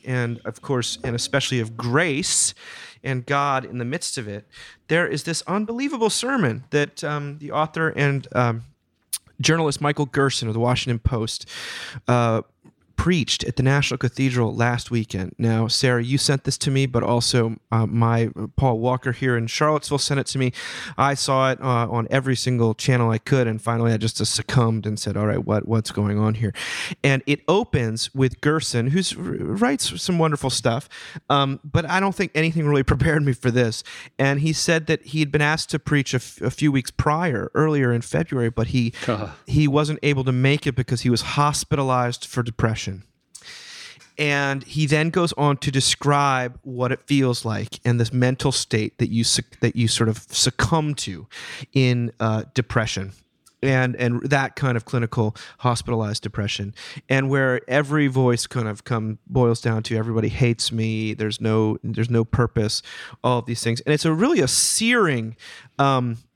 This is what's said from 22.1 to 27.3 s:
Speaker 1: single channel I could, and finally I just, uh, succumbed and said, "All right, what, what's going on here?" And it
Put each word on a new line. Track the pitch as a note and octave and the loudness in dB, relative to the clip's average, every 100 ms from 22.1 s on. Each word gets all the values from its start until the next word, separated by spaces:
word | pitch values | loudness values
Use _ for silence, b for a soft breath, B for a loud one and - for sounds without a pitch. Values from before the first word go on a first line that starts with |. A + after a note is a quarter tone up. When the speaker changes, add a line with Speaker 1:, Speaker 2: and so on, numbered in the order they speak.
| C3+ C3 B2 | 0 0 0
Speaker 1:
single | B2+ B2 A#2 | 0 2 2
channel | G#2+ - B2 A2+ | 2 2 2 2
I | A2 | 0
could, | - C#3 A#2 | 2 2 2
and | A2 | -2
finally | - A#2 A#2 | -2 0 2
I | A2 | 2
just, | A2 - | 0 -2
uh, | G#2+ | -2
succumbed | - - B2+ A2+ A2 G#2+ | -2 0 2 2 2 -2
and | G#2 | -4
said, | - G2+ | -4 -2
"All | G#2+ | 0
right, | G2 - | 0 0
what, | G#2 - | 0 2
what's | A2+ - | 0 0
going | - G#2 G#2 | -2 0 2
on | G#2+ | 2
here?" | A2 A2 - B B B B | 0 -2 -4 B B B B
And | C#3 C3+ | 0 0
it | - | 0